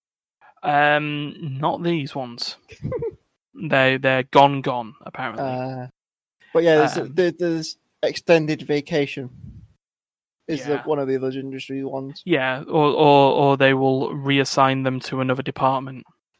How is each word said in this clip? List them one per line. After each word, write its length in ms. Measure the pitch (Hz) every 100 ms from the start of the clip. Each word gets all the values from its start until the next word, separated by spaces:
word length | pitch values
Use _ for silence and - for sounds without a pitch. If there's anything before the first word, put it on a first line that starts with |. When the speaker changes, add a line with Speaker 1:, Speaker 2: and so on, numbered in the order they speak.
| _ _ _ _ _ _
Speaker 1:
Um, 920 | - 147 147 147 151 147 147 - 160 131
not 240 | 151 180
these 300 | 170 170 135 143
ones. 420 | 123 120 - - _ -
Speaker 2:
<laughs> 60 | - 508 453 - _ _ _
Speaker 1:
They, 440 | - 160 139 131 131
they're 260 | 131 131
gone, 380 | 131 143 143 139
gone, 340 | 135 123 110 -
apparently. 420 | - - 127 107
Speaker 2:
Uh, 440 | 139 127 131 131 127 - _ _ _ _ _
but 100 | 170
yeah, 140 | 165 156
there's, 200 | 135 123
Speaker 1:
Um, 160 | 117
Speaker 2:
there, 180 | 160 175
there's 460 | 165 175 165 156 - _ _
extended 600 | 139 - - 165 151 151
vacation 680 | 135 147 139 165 139 - 127 - - - - _ _ _ _ _ _ _ -
is 160 | 147 131
the, 100 | 139
Speaker 1:
Yeah. 80 | 147
Speaker 2:
one 140 | 147
of 80 | 135
the 80 | 135
other 120 | 131
industry 520 | 135 135 135 - 135
ones. 380 | 135 139 135 143 185
Speaker 1:
Yeah, 380 | 151 131 131 -
or, 220 | 160 147
or, 460 | - 151 143 139
or 240 | 143 139 135
they 160 | 135
will 360 | 135 135 131 139
reassign 720 | 147 139 139 131 - 135 135 131
them 160 | 127
to 180 | - 135
another 240 | 131 131
department. 600 | 139 - 135 131 131 131 - _ _ _